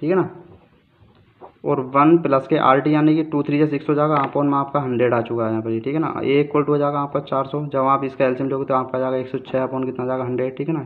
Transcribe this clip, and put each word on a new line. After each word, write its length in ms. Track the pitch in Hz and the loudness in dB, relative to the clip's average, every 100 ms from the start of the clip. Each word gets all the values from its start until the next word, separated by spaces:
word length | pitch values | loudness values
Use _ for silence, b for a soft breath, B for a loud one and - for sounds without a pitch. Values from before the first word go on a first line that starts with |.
ठीक 100 | 147 | -2
है 60 | 185 | 0
ना। 120 | 156 - - - _ _ _ _ _ _ _ _ - _ | -2 -8 -20 -20 _ _ _ _ _ _ _ _ -20 _
और 160 | 147 139 127 | -4 -2 0
वन 280 | 139 151 170 | 4 6 6
प्लस 280 | 156 135 - | 4 0 2
के 100 | 156 | 2
आरटी 360 | 127 135 147 | 4 4 4
यानी 200 | 151 151 156 | 4 4 2
कि 60 | |
टू 180 | 156 147 | 0 -2
थ्री 180 | 147 147 | 0 2
या 60 | 151 | 2
सिक्स 200 | 143 147 | 0 0
हो 60 | |
जाएगा, 200 | 147 151 147 | 2 2 2
upon 220 | 135 143 | 0 0
में 100 | 143 | 0
आपका 260 | 139 139 143 | 0 0 -2
हंड्रेड 340 | 131 120 123 | -2 0 2
आ 60 | 117 | 2
चुका 220 | 113 117 | 0 -2
है 60 | 113 | -2
यहाँ 120 | 110 | -2
पर 80 | 113 | -2
ये, 100 | 113 | -4
ठीक 140 | 120 | -2
है 60 | 151 | -4
ना। 140 | 151 - | -4 -2
A 260 | - 143 | 0 2
equal 180 | 147 147 | 2 0
to 60 | 143 | 0
हो 100 | 147 | 0
जाएगा 220 | 143 143 | 0 -2
आपका 200 | 143 147 | -2 -4
चार 240 | 151 135 135 | -2 -4 -2
सौ, 180 | 147 147 | -6 -4
जब 180 | 135 131 | 0 2
आप 180 | 139 | 2
इसका 200 | 135 - | 0 0
एलसीएम 240 | 131 127 139 | 0 0 -2
लोगे 140 | 135 | -2
तो 100 | 135 | 0
आपका 240 | 131 131 131 | -2 -2 -2
आ 20 | |
जाएगा 160 | 131 131 | -2 -2
एक 120 | 127 | -4
सौ 100 | 131 | -8
छः 260 | 131 131 127 | -4 -4 -2
upon 180 | 131 | -4
कितना 200 | 131 127 | -6 -4
आ 20 | 127 | -4
जाएगा 160 | 131 | -4
हंड्रेड, 320 | 123 123 127 135 | -4 -4 -4 -4
ठीक 120 | 143 | -4
है 60 | |
ना। 80 | 156 | -4